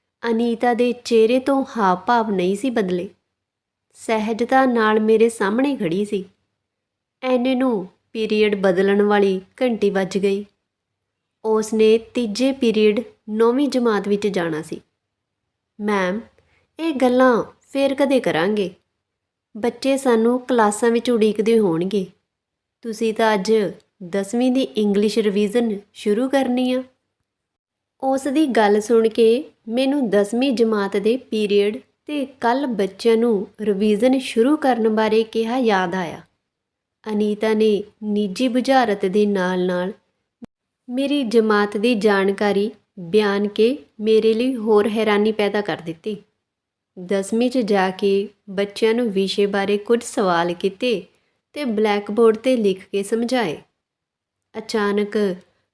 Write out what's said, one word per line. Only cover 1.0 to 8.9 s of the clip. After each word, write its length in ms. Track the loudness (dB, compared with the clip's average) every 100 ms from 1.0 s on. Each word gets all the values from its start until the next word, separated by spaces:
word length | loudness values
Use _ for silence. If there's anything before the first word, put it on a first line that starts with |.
| 0 4 4 2
ਤੋਂ 260 | 2 0 -2 0
ਹਾਵ 200 | 0 0
ਭਾਵ 320 | 0 0 0
ਨਹੀਂ 260 | -2 -2 -2
ਸੀ 140 | -2
ਬਦਲੇ। 400 | -2 -2 -4 -6 -14 _ _ _ _ _ _ _
ਸਹਿਜਤਾ 720 | -12 -4 -2 -2 -4 0 2 2
ਨਾਲ 340 | 2 2 2
ਮੇਰੇ 300 | 4 4 2
ਸਾਹਮਣੇ 460 | 2 -2 0 0 -2
ਖੜੀ 300 | -2 -2 -4
ਸੀ। 200 | -6 -8 _ _ _ _ _ _ _ _ _
ਐਨੇ 320 | -2 0 2 0
ਨੂੰ 320 | 0 -2 -6 _ _
ਪੀਰੀਅਡ 440 | -6 -2 2 2 2
ਬਦਲਣ 460 | 2 2 2